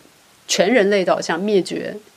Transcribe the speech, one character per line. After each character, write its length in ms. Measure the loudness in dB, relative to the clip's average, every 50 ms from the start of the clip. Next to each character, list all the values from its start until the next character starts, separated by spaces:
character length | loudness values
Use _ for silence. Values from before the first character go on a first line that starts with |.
| -14 _ _ _ _ _ _ _ _
全 240 | -4 0 0 2 4
人 200 | 4 4 4 4
类 120 | 2 2
导 160 | 2 0 0 0
向 220 | -2 -4 -4 -4
灭 220 | -2 0 0 0
绝， 340 | 0 -2 -6 -8 -8 -10 -10 -14 -16 _ _